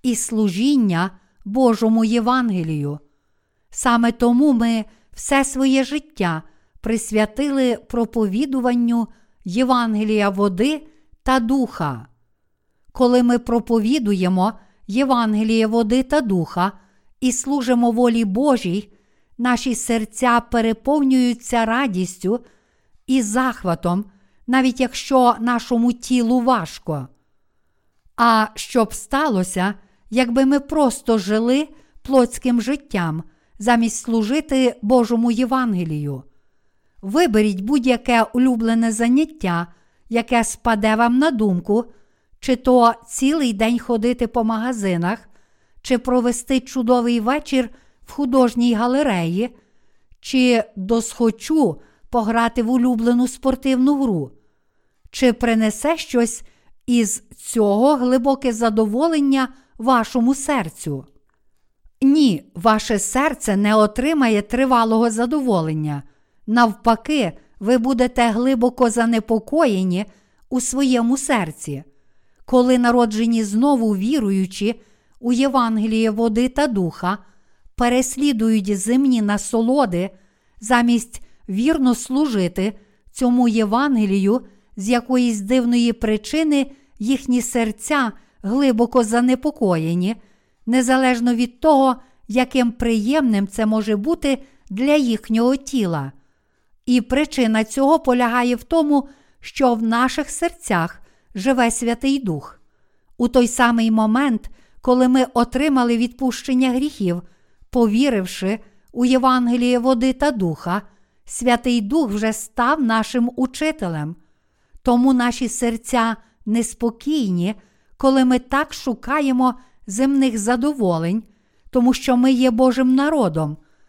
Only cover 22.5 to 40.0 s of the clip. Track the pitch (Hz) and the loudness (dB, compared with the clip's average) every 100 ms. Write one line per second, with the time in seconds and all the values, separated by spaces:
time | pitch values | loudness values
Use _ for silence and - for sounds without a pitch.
22.5 | _ _ _ _ _ - 262 208 226 262 | _ _ _ _ _ -2 -2 0 -2 -2
23.5 | - 185 165 175 180 208 _ _ _ - | -4 -4 -4 -2 -2 -4 _ _ _ -2
24.5 | 262 262 254 247 - - 262 247 233 233 | 0 2 0 -4 -4 0 4 4 2 -2
25.5 | 240 - 240 240 240 - 247 226 254 240 | -4 -2 0 0 -2 -2 0 2 2 2
26.5 | 240 160 - - 147 127 _ _ _ _ | 0 -2 -10 -8 -8 -8 _ _ _ _
27.5 | _ _ _ _ _ _ - 233 220 220 | _ _ _ _ _ _ 0 2 4 0
28.5 | - - 254 220 - - 277 311 196 185 | -6 -4 -2 -2 -4 -6 -2 0 0 -2
29.5 | 185 190 196 _ _ _ 220 247 240 269 | -2 -4 -6 _ _ _ -2 0 2 4
30.5 | 277 277 311 269 - - 226 185 214 233 | 2 0 0 0 0 0 0 0 0 2
31.5 | 269 302 - _ - - 262 240 - 254 | 0 -2 -10 _ -18 0 2 2 0 0
32.5 | 240 220 285 - 196 170 160 - _ _ | 0 0 -4 -4 -4 -4 -4 -10 _ _
33.5 | - 214 233 226 - - 226 208 294 302 | -6 0 2 0 -4 -4 -2 0 -2 -2
34.5 | 269 254 - 208 254 226 233 240 233 254 | 0 0 0 0 2 2 0 0 0 -2
35.5 | 262 247 185 165 151 147 135 - _ _ | -2 -2 -2 -4 -6 -6 -8 -14 _ _
36.5 | _ _ _ _ _ 190 262 349 214 214 | _ _ _ _ _ -4 0 2 2 2
37.5 | 190 208 294 247 240 247 233 226 247 262 | 0 -2 0 2 0 0 0 2 2 2
38.5 | 240 226 226 226 214 233 262 311 - 190 | 2 0 0 0 0 2 2 0 -4 -4
39.5 | 170 170 - _ _ | -4 -6 -12 _ _